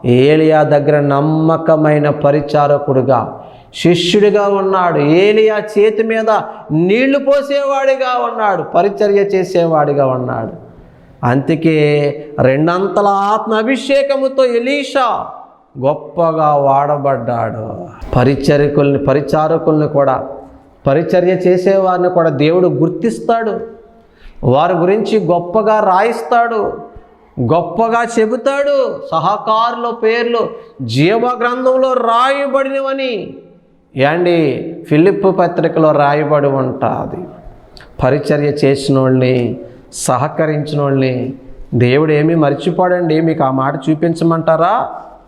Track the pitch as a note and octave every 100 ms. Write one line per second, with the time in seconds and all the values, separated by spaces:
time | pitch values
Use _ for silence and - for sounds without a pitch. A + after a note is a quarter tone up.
0 | B2+ B2+ C#3 D#3 D#3 D#3 D3 D3 C#3 D3
1 | C#3+ C#3 D3+ D#3 D#3+ D#3+ D#3+ D#3 D3+ D3+
2 | D3 D3 C#3+ D3+ D3 D3+ C#3+ C#3+ - C3
3 | B2 B2 A2 - - - - - E3 F3
4 | - G#3 G#3 G3+ G3+ G3 F#3+ F#3+ F3 D3+
5 | C#3+ E3 G3+ G#3+ A3 G#3+ - G3+ G#3+ G#3+
6 | A3 A3 A3 G3+ - - - D#3 F3+ A3
7 | C4+ C#4 C#4 C#4+ C4+ C#4 C#4 C4+ C4+ C4
8 | B3+ B3 A#3+ A3+ G#3+ F3+ D3+ E3+ G3 G3
9 | G#3 G3+ G3 F#3+ F3+ F3+ E3 D#3 D3 C#3+
10 | C3+ B2+ B2 A#2+ A2+ - - - - -
11 | - - B2 C3 C3+ D#3 E3 D#3 D3 D3
12 | D3 - - - B2+ C3+ E3 F3+ G3 G3
13 | G3+ G3 G3+ G#3+ A3 A3 A3+ C4 - C#4
14 | C#4 C#4 C4+ C4+ B3+ A#3 A#3+ C#4+ C4+ C#4
15 | A#3+ G3 - - - _ _ C3+ C3 D3+
16 | - F3 E3 D#3+ D3+ D3 C#3 C#3 D3 D3
17 | C#3 C3 A#2 A#2+ A2+ A2 A2 G#2 - -
18 | - - B2+ C3+ D3+ D3 C#3+ C#3+ C#3+ C#3
19 | C#3 C#3 D3 D#3 D#3 D#3+ D#3+ D#3 D3 C#3+
20 | C3+ B2+ - - - - _ _ C#3 C#3+
21 | F3 F#3 F3 F3+ F3+ F3+ F#3 G3 F#3 F3+
22 | F3+ F3+ E3 C#3 D3+ F3+ F3+ C#3 E3 -
23 | A#3 - - A3+ A3 G3 - - - -
24 | _ _ - - A2+ C3 F3 F3 F3 G#3+
25 | G#3+ A3 F3 F3 F3 G#3+ G#3+ G#3+ G3+ F#3
26 | A3+ A3+ - A#3+ A#3 A3+ - - - -
27 | - _ _ - A#2+ E3 E3+ - A3+ A#3
28 | A#3 A#3 A3 A#3+ C4+ C#4 C#4+ C#4 A#3+ -
29 | - D#3+ E3 G#3+ - A3 A#3 A#3+ A#3 A3+
30 | A3 A#3 A#3+ A#3 - - - - A#2+ A#2+
31 | D#3 G#3+ B3 A#3+ A#3+ B3 C4 C4 C4 B3+
32 | A3+ A#3 C4 C#4 C#4 C4+ C4+ C4+ C4+ C4+
33 | C4 G#3 - - - - _ _ _ C3
34 | C#3 E3+ F3 E3+ D3+ A#2+ - - - D3+
35 | F#3 - F#3+ F#3+ E3+ F3 E3 E3 D#3 C#3+
36 | C#3+ D3 D3 D3 C#3 C3+ B2+ - A#2 -
37 | - F3 F3+ - - - - - - -
38 | B2+ C#3+ C#3+ D3 D3 C#3+ C3+ C#3 - C3+
39 | C3 C3 B2+ B2+ A#2 B2 - - - -
40 | - B2 D3+ D3+ D#3 D3+ C#3+ D3 C#3 C3+
41 | C3 B2 C3 - - - - A#2 A#2+ C3+
42 | D#3 D3+ D#3 E3+ C#3+ C#3+ F#3+ F3 F3+ F3+
43 | E3+ D#3 E3 D#3+ C3+ C3 C3+ D#3+ E3 D#3
44 | E3+ E3 E3 E3 E3 D#3+ E3+ A#3 - -
45 | - -